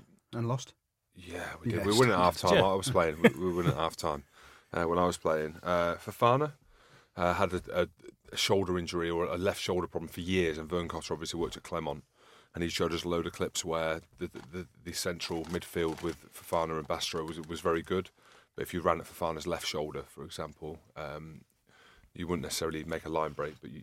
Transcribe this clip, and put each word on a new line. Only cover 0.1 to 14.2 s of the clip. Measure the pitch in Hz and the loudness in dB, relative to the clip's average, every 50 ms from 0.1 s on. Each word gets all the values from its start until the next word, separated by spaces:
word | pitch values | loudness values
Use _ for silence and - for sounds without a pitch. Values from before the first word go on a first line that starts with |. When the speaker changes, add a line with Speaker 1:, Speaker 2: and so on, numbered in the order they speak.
| _ _ _ _ - | _ _ _ _ -6
Speaker 1:
And | 120 117 117 | -4 -2 -2
lost. | 127 131 - - - _ _ _ _ _ _ _ _ | -2 -4 -6 -10 -18 _ _ _ _ _ _ _ _
Speaker 2:
Yeah, | 92 - 90 90 87 - - - - - | -20 -14 -10 -8 -8 -8 -8 -8 -6 -4
we | 120 | -2
did. | 107 87 | 0 2
Speaker 1:
Yes. | 95 | 2
Speaker 2:
We | 101 107 117 | 4 6 6
won | 127 120 | 6 6
at | 98 90 | 8 6
half | 90 87 - - | 6 6 6 4
time. | - 90 - | 4 6 8
Speaker 3:
Yeah. | - 92 | 8 8
Speaker 2:
I | 98 95 | 6 4
was | 98 92 135 | 2 0 2
playing. | 113 92 85 80 76 80 - | 4 4 4 4 4 6 4
We, | - | 4
we | - - 92 92 85 | 4 4 0 0 2
won | 87 87 | 2 4
at | 82 65 | 2 4
half | 76 82 80 - | 2 2 0 0
time, | - - 82 73 71 - _ _ - - - - - _ _ - | -2 -2 -2 -2 -2 -6 _ _ -20 -20 -20 -20 -20 _ _ -2
uh, | 85 85 | 0 0
when | 82 85 87 | 2 4 4
I | 90 | 4
was | 90 87 | 4 2
playing. | - - 85 80 78 78 78 80 87 - | 2 2 2 2 2 0 -2 -6 -6 -2
Uh, | 90 90 87 85 85 85 | 2 2 4 4 2 0
Fofana, | - - 107 - - 123 117 123 139 151 147 143 - _ _ - - - - - - - _ - | -2 -6 -10 -2 2 4 4 6 4 2 -2 -4 -8 _ _ -20 -20 -20 -20 -20 -20 -20 _ -2
uh, | 92 87 87 85 | 2 2 2 4
had | 92 98 90 90 | 4 2 2 0
a, | 87 - - - 90 87 | -2 -4 -2 0 0 0
a, | 82 - _ - - - _ _ - - | 0 -2 _ -20 -20 -20 _ _ -8 -4
a | |
shoulder | - - - 104 98 95 87 90 90 | 0 2 4 4 4 4 2 0 -2
injury | 85 - 90 85 85 85 | -2 -2 -2 -2 0 0
or | 85 82 85 | 0 0 0
a | - 87 90 | 0 0 0
left | 92 98 90 - | 0 0 0 0
shoulder | - - 92 90 85 | -2 -2 0 0 0
problem | - - 82 82 80 | -2 -4 -6 -8 -8
for | - - | -8 -6
years, | 85 90 92 92 87 80 76 78 | -2 0 2 4 4 2 2 -2
and | 80 78 | -4 -4
Vern | 90 87 85 82 | -2 -2 -2 -2
Cotter | - 82 - - 85 | -6 -6 -6 -6 -6
obviously | 76 82 - - 82 | -4 -4 -4 -4 -2
worked | 82 64 - | -2 -2 -4
at | - - | -6 -10
Clermont, | - 87 82 80 73 73 73 - _ _ _ - - - - - _ - | -6 -4 -4 -2 -2 -4 -6 -8 _ _ _ -20 -20 -20 -20 -20 _ -6
and | 82 85 | -4 -2
he | 85 | -2
showed | - - 87 82 85 | 0 0 0 2 0
us | 80 87 | 0 0
a | 87 | 0
load | 85 85 85 | 0 0 0
of | 92 - | -2 -4
clips | - 92 76 - - - | -4 -4 -2 -2 -4 -2
where | 85 82 82 80 80 80 82 - - _ | -2 0 0 0 0 0 -2 -6 -10 _
the, | - | -8